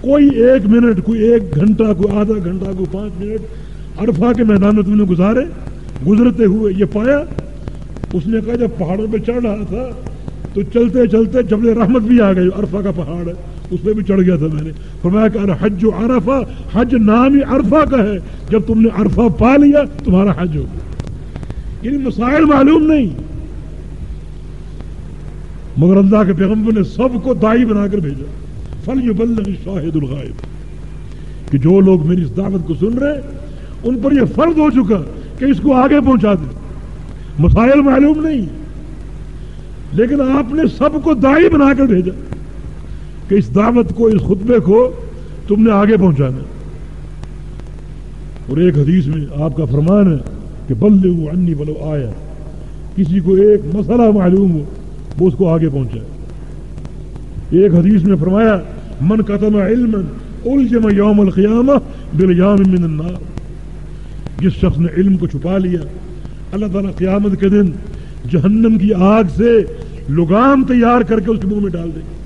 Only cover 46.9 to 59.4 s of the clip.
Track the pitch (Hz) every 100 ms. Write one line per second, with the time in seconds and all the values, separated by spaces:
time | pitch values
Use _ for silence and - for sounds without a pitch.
46.9 | - - - - - - - - - -
47.9 | - - - - - - 139 180 147 143
48.9 | 180 139 156 139 143 156 135 147 135 156
49.9 | 202 196 151 - - - - - 120 208
50.9 | 196 185 170 151 175 175 151 147 151 147
51.9 | 151 123 - - - - - - - -
52.9 | - 151 190 165 190 208 208 147 185 160
53.9 | 240 233 208 180 185 196 160 147 - -
54.9 | - - - 185 - 190 165 160 139 123
55.9 | 113 110 - - - - - - - -
56.9 | - - - - - - 170 196 170 175
57.9 | 208 170 185 160 196 226 196 175 - -
58.9 | - 151 220 208 202